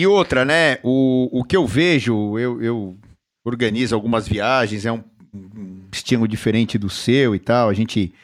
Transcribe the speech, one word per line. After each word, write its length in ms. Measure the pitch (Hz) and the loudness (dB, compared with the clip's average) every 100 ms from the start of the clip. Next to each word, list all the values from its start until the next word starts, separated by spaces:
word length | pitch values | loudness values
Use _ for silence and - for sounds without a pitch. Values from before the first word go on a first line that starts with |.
e 60 | 185 | 2
outra, 360 | 202 170 131 | 4 2 2
né? 360 | 131 160 160 127 | 2 2 2 0
O, 480 | 123 131 131 127 127 | 0 2 2 2 0
o 120 | 127 | -2
que 120 | 123 190 | 0 0
eu 120 | 127 | 2
vejo, 720 | 113 175 151 107 107 104 110 | 2 2 2 2 0 -2 -2
eu, 200 | 123 120 | -4 -4
eu 360 | 113 117 98 95 - _ _ _ 117 | -4 -4 -6 -12 -20 _ _ _ -6
organizo 500 | 120 117 110 123 110 | -2 0 0 0 0
algumas 320 | 113 117 104 | 0 -2 -2
viagens, 580 | 107 110 131 110 107 113 | -2 0 2 0 -2 -4
é 60 | |
um, 100 | 117 - _ - | -6 -10 _ -20
um 480 | 101 95 107 95 95 95 | -20 -18 -16 -16 -16 -16
estilo 360 | - - 123 113 | -8 0 0 0
diferente 500 | 107 113 110 113 113 | -2 0 0 0 -2
do 120 | 101 | -4
seu 440 | - - 131 131 | -4 0 2 2
e 60 | 98 | 0
tal, 300 | - 120 113 | 0 0 2
a 40 | |
gente 400 | 98 110 110 90 - | 0 -2 -2 -4 -6